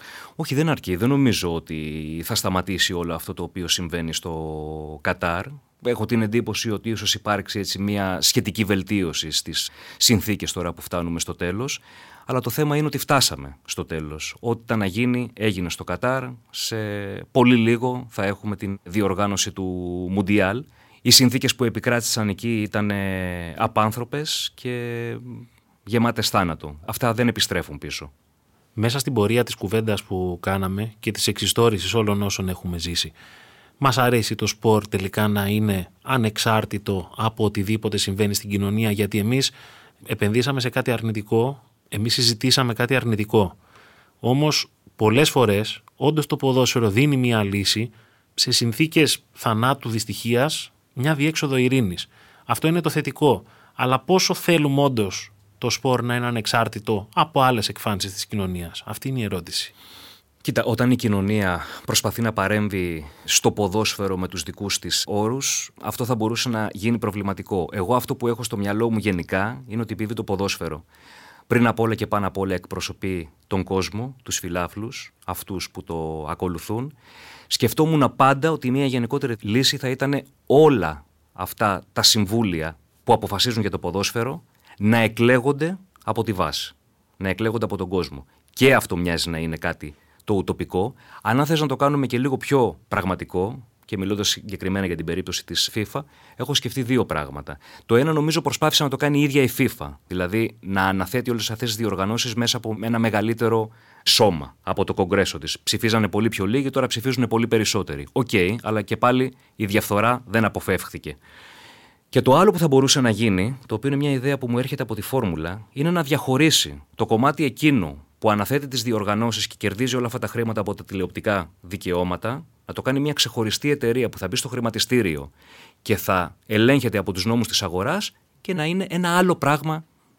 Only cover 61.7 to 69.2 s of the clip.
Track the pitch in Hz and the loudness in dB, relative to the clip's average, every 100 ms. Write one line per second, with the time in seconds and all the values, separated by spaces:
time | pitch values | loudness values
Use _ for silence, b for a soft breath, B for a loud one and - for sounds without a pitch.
61.7 | B - - 110 98 117 110 98 107 104 | B -2 -2 -2 -2 -2 0 0 2 0
62.7 | 98 87 82 73 B - - 120 104 101 | -2 -2 -4 -10 B -2 2 2 2 0
63.7 | 101 104 - 98 92 92 92 82 - 101 | 2 0 -2 -2 -2 -4 -6 -8 -8 -4
64.7 | - 90 - - 101 107 131 135 - - | -4 -2 -4 -2 0 0 0 -2 -4 -6
65.7 | - - - 120 120 110 113 - 110 107 | -10 -8 -4 -2 0 0 0 -2 -2 -2
66.7 | 104 107 117 110 101 98 95 95 98 82 | -2 -2 0 -2 -2 -4 -6 -4 -4 -2
67.7 | - 92 123 - 139 120 117 120 104 101 | -4 0 0 0 -2 -2 -2 -4 -4 -2
68.7 | 104 117 110 107 90 | 0 0 0 0 -2